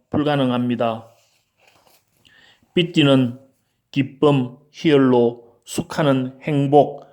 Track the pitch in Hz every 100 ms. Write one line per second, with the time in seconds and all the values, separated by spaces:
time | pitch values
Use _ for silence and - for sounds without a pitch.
0 | _ - 147 143 131 123 123 117 117 110
1 | - _ _ _ _ _ _ _ _ _
2 | _ _ _ _ _ _ _ - 165 160
3 | 143 135 123 120 _ _ _ _ _ -
4 | 131 - 151 143 123 - _ - 170 143
5 | 131 123 120 120 - _ - - 170 -
6 | 151 131 127 131 - 147 139 147 135 -
7 | -